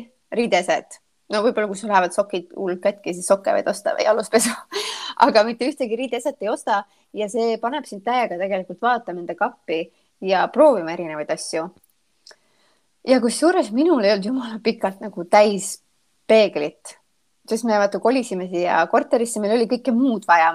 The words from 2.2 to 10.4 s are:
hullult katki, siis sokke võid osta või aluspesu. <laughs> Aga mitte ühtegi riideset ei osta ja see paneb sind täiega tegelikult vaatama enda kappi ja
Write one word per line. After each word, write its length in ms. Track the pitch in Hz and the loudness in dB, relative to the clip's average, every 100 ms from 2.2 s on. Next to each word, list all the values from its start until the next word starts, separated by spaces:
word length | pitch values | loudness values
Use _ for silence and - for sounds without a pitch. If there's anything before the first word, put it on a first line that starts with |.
| 202 185 170 - | -4 -4 -8 -8
hullult 260 | 190 180 | -6 -2
katki, 320 | 196 196 - | -4 -4 -8
siis 160 | 180 180 | -4 0
sokke 240 | 196 - | 0 2
võid 160 | 101 - | -2 -2
osta 240 | 196 - - | -4 -4 0
või 120 | 214 | 0
aluspesu. 400 | 214 - 226 233 - - 403 - | 0 2 0 0 -6 -10 -8 -8
<laughs> 360 | - - - | -10 -6 2
Aga 200 | 247 220 220 | 4 6 2
mitte 220 | 233 254 | 0 -4
ühtegi 260 | 294 240 226 | -4 -4 -4
riideset 460 | 262 254 294 - | -4 -4 -6 -6
ei 80 | 196 | -4
osta 320 | 302 - 202 - _ _ | -4 -2 -2 -2 _ _
ja 140 | 196 208 | -8 -4
see 240 | 226 226 220 | -2 -2 -2
paneb 240 | 233 294 - | -4 -6 -10
sind 140 | 208 | -10
täiega 320 | 233 247 226 175 | -2 -2 -2 -4
tegelikult 420 | 190 190 185 180 | -4 -4 -6 -4
vaatama 400 | 233 240 240 175 | -2 -2 -4 -10
enda 160 | 175 170 | -8 -4
kappi 480 | 226 - - 160 170 _ _ - | -4 -6 -6 -6 -6 _ _ -8
ja 280 | 190 185 | 0 0